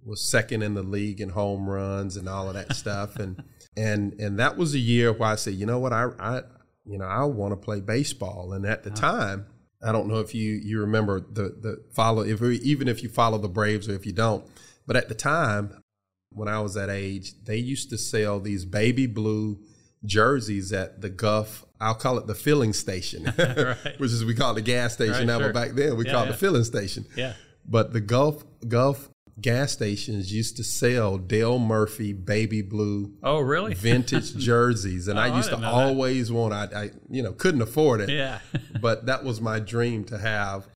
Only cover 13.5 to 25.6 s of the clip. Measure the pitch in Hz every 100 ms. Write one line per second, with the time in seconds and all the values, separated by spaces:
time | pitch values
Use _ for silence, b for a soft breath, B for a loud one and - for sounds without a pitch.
13.5 | 92 104 107 98 98 107 90 113 104 -
14.5 | B B B - 131 - 117 143 156 143
15.5 | 104 101 - _ _ _ _ _ 104 104
16.5 | 107 104 98 98 98 98 98 - - -
17.5 | 110 120 135 - 113 - 113 104 101 98
18.5 | 101 87 98 110 123 131 107 107 107 107
19.5 | 101 B B B B 104 101 110 139 107
20.5 | 101 95 98 95 - 98 95 110 107 107
21.5 | - - _ 110 113 131 123 - - -
22.5 | 147 113 101 - 92 - - 80 120 170
23.5 | 127 127 120 147 - 135 117 113 117 135
24.5 | 113 110 123 120 110 113 120 120 117 139
25.5 | 117